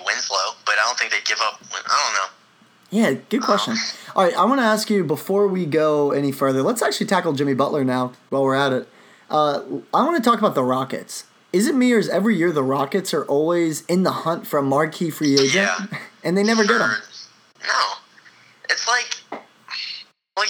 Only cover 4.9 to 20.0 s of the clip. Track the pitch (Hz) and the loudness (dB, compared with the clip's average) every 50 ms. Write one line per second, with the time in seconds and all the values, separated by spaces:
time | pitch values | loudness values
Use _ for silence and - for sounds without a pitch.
4.9 | 214 196 175 143 151 139 - - 190 202 208 202 185 185 180 151 143 156 156 156 | 0 0 2 0 -2 -2 -2 -2 0 2 2 2 2 0 -2 0 0 2 2 4
5.9 | 151 147 147 143 143 143 143 139 135 139 139 135 131 131 135 185 240 233 - - | 4 2 2 2 2 0 0 -2 -2 0 0 0 2 2 0 0 0 0 -2 -2
6.9 | - - 202 - 196 180 175 170 147 131 147 143 135 123 139 - - 151 135 127 | -2 -2 -2 0 0 0 0 0 -2 0 0 0 2 0 0 0 0 0 0 0
7.9 | 127 127 127 123 127 - _ _ 139 135 135 135 131 135 139 139 131 127 - - | 0 0 -2 -4 -6 -12 _ _ -2 0 2 2 2 2 2 0 0 -2 -4 -8
8.9 | - - - - - - _ - - 151 151 147 143 - - - - - - - | -14 -20 -20 -20 -20 -20 _ -2 0 2 2 2 0 -2 -6 -8 -10 -10 -6 -2
9.9 | - 170 233 311 339 330 226 240 233 - 214 190 147 143 127 127 127 131 135 - | 0 0 2 2 0 2 2 2 2 2 2 0 2 0 0 0 0 0 -2 -4
10.9 | - - - - - - - - _ _ _ _ - 180 214 302 302 254 247 247 | -8 -10 -10 -12 -14 -16 -16 -18 _ _ _ _ 0 0 2 2 2 4 4 4
11.9 | 240 220 175 - - 175 196 226 220 165 165 180 160 151 131 131 135 143 139 139 | 4 4 2 2 0 0 2 2 2 2 2 2 2 2 0 0 0 0 0 0
12.9 | - 196 180 - - 156 135 - 143 143 156 165 175 175 170 165 151 147 - - | -2 -2 -2 -2 -2 -2 -2 0 0 2 2 2 2 2 0 0 -2 -4 -4 0
13.9 | 170 185 185 156 - - - 165 170 156 - - - 147 139 135 139 143 160 160 | 0 2 2 2 0 -2 -2 -2 -2 -4 -4 -2 -2 0 0 2 2 2 2 0
14.9 | 151 - 185 160 - - 151 147 139 139 139 135 - 185 - 196 185 185 196 - | -2 -4 -4 -4 -2 0 0 2 4 4 4 4 2 2 0 0 -2 -4 -6 -8
15.9 | - - - - - _ - 165 175 196 208 214 226 220 214 208 233 226 220 220 | -10 -12 -14 -16 -18 _ -4 -2 0 2 2 2 2 2 2 2 2 2 0 0
16.9 | - - - - - - - - _ _ _ _ _ _ - - - - - - | -2 -4 -6 -12 -18 -20 -20 -20 _ _ _ _ _ _ -8 -4 -2 -2 -2 -4
17.9 | 370 - - _ _ - _ - - - - - _ _ - - - - - - | -6 -10 -16 _ _ -20 _ -20 -20 -20 -20 -20 _ _ -8 -6 -4 -4 -2 0
18.9 | 240 247 233 - - - - _ - - - - _ _ _ - - - - - | 0 -2 -2 -4 -10 -14 -12 _ -14 -14 -14 -18 _ _ _ -14 -12 -12 -10 -12
19.9 | - - | -12 -14